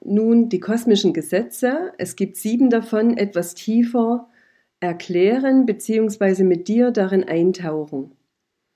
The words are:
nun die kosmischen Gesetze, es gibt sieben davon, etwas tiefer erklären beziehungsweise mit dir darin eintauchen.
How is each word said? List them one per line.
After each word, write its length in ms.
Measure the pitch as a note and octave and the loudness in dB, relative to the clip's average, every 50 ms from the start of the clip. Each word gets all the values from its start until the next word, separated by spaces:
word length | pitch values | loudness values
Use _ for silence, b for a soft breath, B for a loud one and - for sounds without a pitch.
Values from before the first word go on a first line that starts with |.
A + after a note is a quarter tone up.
| - | -6
nun 460 | - G3+ G#3 A3 A3+ A#3 A#3 A3+ A#3 | -2 0 2 4 4 4 4 4 2
die 100 | - F3+ | 0 -4
kosmischen 540 | - - G#3+ A#3 A#3 B3 G#3+ G3+ - F#3 - | -2 -2 -4 0 2 2 2 4 4 2 0
Gesetze, 800 | D#3+ D#3 - - F#3+ A#3+ A#3+ - - - B3 C4 D#4 F4+ F#4 - | -2 -4 -2 -2 -2 -2 -4 -6 -4 -2 -2 -2 -2 -4 -8 -8
es 180 | - - F#3+ - | -10 -10 -10 -6
gibt 220 | - G3 F#3+ - | -6 -6 -6 -6
sieben 320 | - - G#3+ A3+ A#3+ C4+ B3+ | -6 -6 -4 -2 0 2 2
davon, 480 | A3+ A3+ A3 - - G#3+ A3 A#3 A#3 | 2 0 -2 -2 -2 0 2 2 0
etwas 380 | - G#3 G3+ - E3+ F3 F3 - | 0 -2 -4 -2 -4 -6 -6 -8
tiefer 760 | - - - A3 A#3 A#3+ A#3 A#3 B3 A#3 A3+ A#3+ B3 B3 b b b b b b b b b b b | -12 -6 -2 0 2 2 2 0 0 0 0 -2 -4 -6 b b b b b b b b b b b
erklären 840 | - F3 E3+ E3+ - - F3+ F3 F3+ G3+ A#3 C4 C4+ C4+ C4 C4 B3+ | -6 -6 -6 -6 -8 -4 0 2 2 2 2 2 2 2 4 4 2
beziehungsweise 800 | A3+ G3+ G#3+ - - A3 A3 A3 G#3+ G#3 - G3+ G3 F#3+ F#3 G3 | 2 0 -4 -4 -2 0 0 0 0 -2 0 0 0 2 2 2
mit 240 | F#3 F3+ E3+ F3 - | 2 2 0 0 -2
dir 220 | G#3 A#3 A#3+ B3 | 0 2 2 2
darin 340 | A#3+ A3 F#3+ F#3 F#3+ F#3+ F3+ | 2 0 0 0 2 0 0
eintauchen. 880 | - D#3+ E3 E3+ F#3 F#3 F3+ F3 D#3+ D#3 D#3 D3+ D3+ - C3+ C3+ - - _ _ _ _ _ _ _ _ _ _ _ _ | 0 0 0 2 2 0 -2 -4 -6 -6 -6 -6 -8 -8 -10 -10 -10 -14 _ _ _ _ _ _ _ _ _ _ _ _